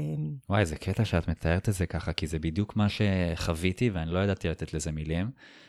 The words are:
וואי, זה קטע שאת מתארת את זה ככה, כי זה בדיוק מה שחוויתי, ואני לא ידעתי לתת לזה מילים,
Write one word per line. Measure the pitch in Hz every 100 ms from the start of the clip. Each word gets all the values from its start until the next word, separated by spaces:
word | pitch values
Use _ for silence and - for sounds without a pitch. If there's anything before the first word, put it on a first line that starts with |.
| 151 151 151 143 -
וואי, | 101 92
זה | 78
קטע | - 95 107
שאת | 87 -
מתארת | 80 80 87 104
את |
זה | 95 90
ככה, | 87 -
כי | 82 76
זה | 80
בדיוק | 80 80 104 -
מה | 104
שחוויתי, | - 104 95 87 82 - 82 92 90 123
ואני | 92 80
לא | 87
ידעתי | 101 95 87
לתת | 80 82
לזה | 80 80
מילים, | 78 78 80 104 - - -